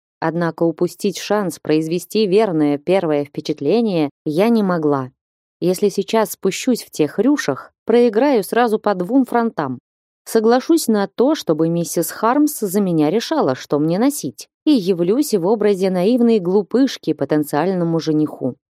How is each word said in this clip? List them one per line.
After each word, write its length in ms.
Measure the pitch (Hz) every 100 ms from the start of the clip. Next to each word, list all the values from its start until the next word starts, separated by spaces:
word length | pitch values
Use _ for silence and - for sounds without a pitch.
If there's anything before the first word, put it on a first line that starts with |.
| _ _
Однако 460 | 160 165 170 160
упустить 540 | 165 160 180 - 208 170
шанс 420 | - 208 190 -
произвести 680 | - 156 160 175 - 208 214
верное 520 | 196 220 160 147 143
первое 460 | - 190 170 147
впечатление 840 | 143 - 151 147 139 214 226 175 147 -
я 240 | - 151 220
не 160 | 233
могла. 480 | 196 175 151 143 127 _ _ _ _ _
Если 280 | 175 180 208
сейчас 440 | 190 185 226 208
спущусь 500 | - 196 - - 233
в 80 | -
тех 300 | - 147 -
рюшах, 520 | 233 294 - 131 - _
проиграю 580 | - 233 240 208 285 247
сразу 380 | 180 226 240 214
по 160 | 214 190
двум 280 | 180 269
фронтам. 540 | 247 240 226 - 143 127 _ _ _ _ -
Соглашусь 580 | 220 220 247 254 330 -
на 180 | 214 196
то, 280 | - 247
чтобы 360 | 311 - 156 165
миссис 400 | 170 170 - 165
Хармс 500 | - 220 277 294 -
за 220 | 202 185
меня 260 | 196 165 151
решала, 460 | 202 - 320 175
что 240 | 131 - 147
мне 200 | 156 180
носить, 520 | 262 285 147 - - _ -
и 60 |
явлюсь 600 | 277 180 170 175 233 294
в 140 | 202 170
образе 420 | 226 208 196 190
наивной 500 | 185 185 247 240 226
глупышки 760 | 175 196 185 226 269 - -
потенциальному 840 | 151 143 151 147 147 175 185 170 165
жениху. 580 | 151 151 151 - 131 123 _